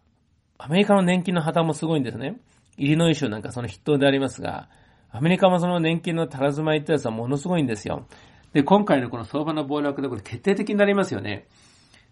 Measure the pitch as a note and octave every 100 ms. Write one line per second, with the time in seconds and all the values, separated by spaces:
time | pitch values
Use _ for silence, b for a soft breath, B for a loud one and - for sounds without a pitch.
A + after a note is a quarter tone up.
0 | _ _ _ _ _ - B2+ F3+ G3+ G3+
1 | F3+ F#3 F3+ F3 D3+ E3+ D#3+ D3+ D#3+ D#3
2 | A#2 G#2 C3+ A#3+ _ _ _ - C#3 D#3
3 | E3 D3+ B2 G#2 G#2+ B2 A#2 - - C#3+
4 | C#3 C3+ C3 - - - - b b b
5 | b A2 E3 - F#3+ F3+ F3 F3 D#3+ E3
6 | F3 E3 E3 C3 C#3+ C#3+ D#3 D#3 D3+ D3
7 | A#2 A2 A#2+ C#3+ F3 F3 B2+ G#2+ - D2+
8 | - b b b b D3+ C#3 G3+ G#3 C#3+
9 | A#2+ A#2+ G#2+ C#3+ D3+ D#3 C#3 D3 D3 C#3
10 | C3+ A2 - A#2 F#3+ G3+ G#3+ G#3 G3+ G3
11 | F3+ G#2+ G#2 G2+ - b b b b b
12 | b